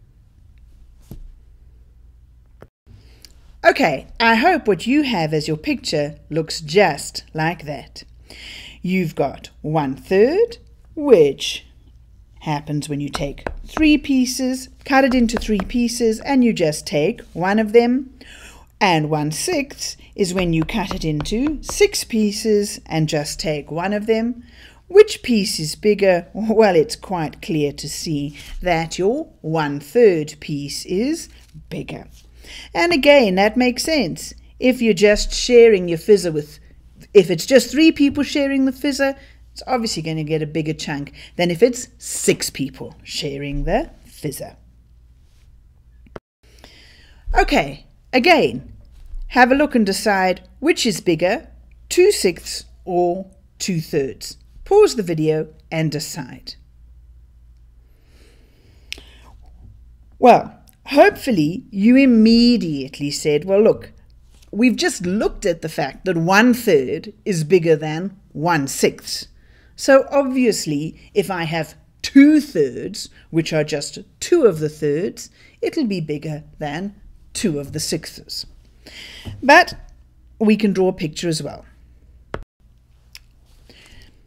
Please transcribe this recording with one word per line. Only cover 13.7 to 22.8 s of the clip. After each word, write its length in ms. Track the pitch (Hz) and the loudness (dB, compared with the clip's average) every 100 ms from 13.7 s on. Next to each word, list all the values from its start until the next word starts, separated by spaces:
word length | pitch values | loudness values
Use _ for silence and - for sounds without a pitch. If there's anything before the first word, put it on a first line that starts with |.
| - 311 294 | 0 2 2
pieces, 680 | 294 262 247 - 254 254 - - | 2 0 0 -2 -4 -6 -10 -16
cut 200 | - 269 | 0 2
it 100 | 269 | 4
into 240 | 254 226 226 | 2 0 0
three 220 | - 208 | -2 -2
pieces, 580 | 190 247 240 233 226 220 | -2 -2 -2 0 -2 -2
and 220 | - 269 | 0 2
you 100 | 240 | 2
just 340 | 175 160 151 - | 2 0 -2 -4
take 340 | 147 160 240 - | 0 0 -2 -10
one 240 | 165 185 208 | -4 0 0
of 140 | 220 | 4
them. 420 | 226 240 254 - - - - - - - _ | 4 4 0 -4 -16 -20 -20 -20 -20 -20 _
And 300 | 202 160 151 | 2 2 0
one 220 | 156 147 | -2 -2
sixth 640 | 156 - 330 269 - - - - | -4 -4 -4 -6 -10 -14 -14 -14
is 180 | - 185 | -4 -2
when 200 | 185 175 | -2 0
you 120 | 160 | -2
cut 300 | 156 220 185 | -2 -4 -6
it 100 | 185 | -6
into 560 | 160 151 151 214 294 294 | -4 -4 -4 -4 -4 -6
six 400 | - - 403 - | -8 0 0 0
pieces 760 | - 220 208 202 226 208 208 - | -4 -2 -2 -2 0 0 -2 -8